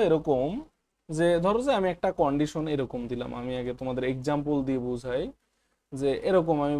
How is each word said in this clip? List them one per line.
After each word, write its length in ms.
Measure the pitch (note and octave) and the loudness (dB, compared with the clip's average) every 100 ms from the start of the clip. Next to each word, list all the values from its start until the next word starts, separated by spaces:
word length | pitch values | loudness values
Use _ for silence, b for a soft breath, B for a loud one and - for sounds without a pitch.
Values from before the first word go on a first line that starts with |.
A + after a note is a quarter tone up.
| G3 | 4
এরকম 400 | D#3 E3 C3 C#3 A3+ D#4+ _ _ _ - | 4 2 0 0 -4 -10 _ _ _ -8
যে, 180 | D#3 E3+ E3+ F3+ | 0 2 4 2
ধরো 140 | A3+ C4+ | 2 2
যে 60 | A#3 | 2
আমি 80 | F#3 F3 | 0 0
একটা 140 | F#3+ | -2
কন্ডিশন 520 | F3 D3 C#3+ D3 E3 D#3 | 2 2 2 0 -2 -2
এরকম 340 | D3 B2+ B2+ A#2+ | -2 -2 -4 -6
দিলাম, 180 | A#2+ B2 A#2+ | -6 -6 -6
আমি 100 | B2 B2+ | -6 -6
আগে 120 | B2 B2 | -6 -6
তোমাদের 240 | C3 B2+ B2+ | -6 -2 -2
এক্সাম্পল 420 | C3 C3 D3 D3 D3 C3 | -2 -2 -2 0 0 0
দিয়ে 140 | C3 B2 | -2 -2
বুঝাই। 340 | B2 B2 B2+ G#3+ - _ _ _ _ _ | -4 -4 -4 -4 -10 _ _ _ _ _
যে 160 | C3+ C#3 C3+ - | -2 0 0 2
এরকম 280 | F#3 E3 D3+ | 2 4 2
আমি 120 | C#3+ | 2